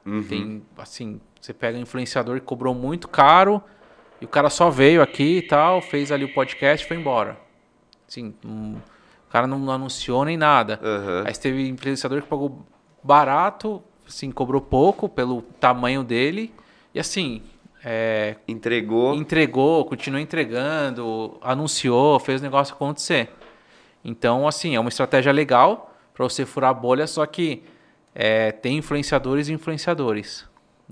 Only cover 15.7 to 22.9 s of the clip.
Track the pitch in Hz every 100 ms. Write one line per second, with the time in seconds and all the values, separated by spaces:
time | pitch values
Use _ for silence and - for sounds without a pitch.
15.7 | 123 123 135 120 117 139 190 226 - _
16.7 | _ _ - 160 202 151 110 - - _
17.7 | _ 127 113 113 110 107 107 - 113 117
18.7 | 120 107 113 127 147 151 160 143 127 143
19.7 | 160 - 127 - 135 151 165 123 120 139
20.7 | 156 139 120 117 113 110 - 123 135 151
21.7 | - 127 120 147 139 - 131 139 139 139
22.7 | - 143